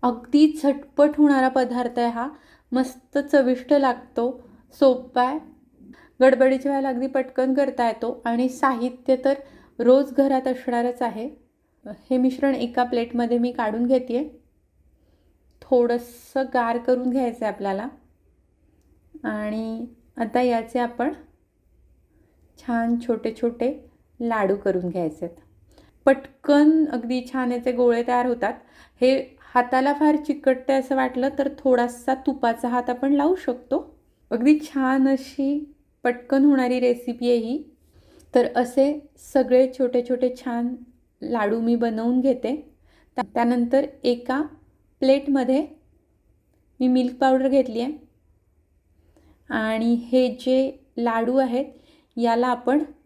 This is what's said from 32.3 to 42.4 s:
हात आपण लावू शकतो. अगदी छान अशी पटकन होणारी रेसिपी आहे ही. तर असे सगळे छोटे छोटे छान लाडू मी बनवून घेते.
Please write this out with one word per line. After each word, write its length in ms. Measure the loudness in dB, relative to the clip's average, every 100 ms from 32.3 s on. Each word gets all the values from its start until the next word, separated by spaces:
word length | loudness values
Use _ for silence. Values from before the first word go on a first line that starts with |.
| -2 -2 -2 -2
हात 220 | -4 -4
आपण 240 | -4 0
लावू 220 | 2 2 0
शकतो. 640 | -4 -8 -4 -6 -6 -20 _ _ _
अगदी 280 | -2 2 2
छान 480 | 0 -4 0 2 2
अशी 640 | 0 -4 -6 -4 -4 -8 -18 _ _
पटकन 420 | -4 -4 -2 2 4
होणारी 340 | 4 2 0
रेसिपी 500 | 0 0 -4 -4 0
आहे 80 | 0
ही. 260 | 0 -6 -8 _ _ _ _ -20 _ 2
तर 120 | 2 0
असे 540 | -2 2 0 0 -10 _ -2
सगळे 380 | 0 4 4 4 2
छोटे 240 | -2 0 -2
छोटे 240 | -2 -2 -4
छान 320 | -8 -4 -6 -8 -16 _ _ _
लाडू 400 | -6 -4 -2 -2
मी 140 | 0 0
बनवून 460 | 0 -2 -2 0
घेते. 520 | 2 0